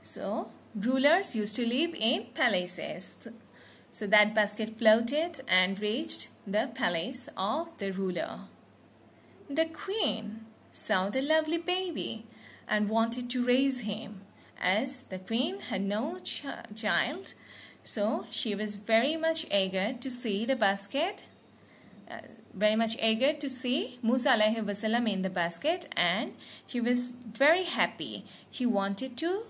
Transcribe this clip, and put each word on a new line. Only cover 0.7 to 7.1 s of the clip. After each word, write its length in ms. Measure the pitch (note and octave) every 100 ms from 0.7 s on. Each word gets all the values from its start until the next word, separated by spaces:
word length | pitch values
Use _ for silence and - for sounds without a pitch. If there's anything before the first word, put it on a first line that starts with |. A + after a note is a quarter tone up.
rulers 640 | G#3 A3 C4 C#4 F4 G4 A3
used 180 | G#3 -
to 100 | A#3
live 280 | B3+ E4+
in 320 | - A3 E4+ -
palaces. 920 | - B3+ F#3+ F3 - D3 D#3 - - - - - - - - -
So 140 | - G#3
that 280 | G#3 G#3
basket 440 | A3 G3+ - A3 -
floated 640 | A3+ A3 A#3+ D4 F4 - -
and 320 | F#3 F#3 G3
reached 500 | G#3 A#3+ D#4+ - - - -
the 240 | G3+ C4
palace 540 | - G3 F3 F#3+